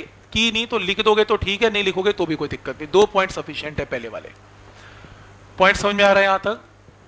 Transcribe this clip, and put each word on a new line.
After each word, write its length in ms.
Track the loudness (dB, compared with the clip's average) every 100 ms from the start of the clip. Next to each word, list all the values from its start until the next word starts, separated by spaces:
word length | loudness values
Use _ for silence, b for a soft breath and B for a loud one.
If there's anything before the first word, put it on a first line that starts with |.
| -2 -20 -8
की 180 | -2 -2
नहीं। 140 | -2 -4
तो 120 | -4
लिख 200 | -4 -2
दोगे 220 | 2 2
तो 120 | 2 0
ठीक 240 | -2 0
है, 80 | 0
नहीं 120 | 0
लिखोगे 280 | -2 -2 -2
तो 140 | -2 -2
भी 80 | -4
कोई 120 | -6
दिक्कत 280 | -8 -10 -12
नहीं। 140 | 0
दो 120 | 4 4
point 220 | 2 -2
sufficient 460 | -4 -10 -10 -10 -8
है 40 | -8
पहले 220 | -8 -10
वाले। 200 | -14 -16 -20 -20 -20 -20 B B B B B B B -10 2
Point 180 | 2 4
समझ 180 | 0
में 100 | 4
आ 80 | 4
रहा 80 | 6
है 40 |
यहाँ 160 | 4 0
तक? 200 | -2 -6 -10 _ _ -20